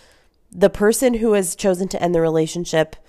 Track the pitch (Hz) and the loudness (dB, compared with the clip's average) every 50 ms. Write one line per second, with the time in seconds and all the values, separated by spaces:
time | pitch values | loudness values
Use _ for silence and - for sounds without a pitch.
0 | _ _ _ _ _ _ _ _ _ - - 175 196 190 - - 208 208 226 - | _ _ _ _ _ _ _ _ _ -12 -2 2 2 2 2 2 2 2 2 2
1 | 277 247 240 220 220 226 208 202 190 175 - - - 202 185 175 196 180 - - | 0 0 0 0 0 0 2 0 0 -2 -6 -2 0 0 0 0 -2 -6 -4 -2
2 | - 175 175 165 165 160 160 160 160 160 - 175 175 - - 160 156 - - - | -2 0 0 2 0 2 0 0 0 -2 -4 -8 -6 -2 0 0 0 -2 -4 -20
3 | - | -20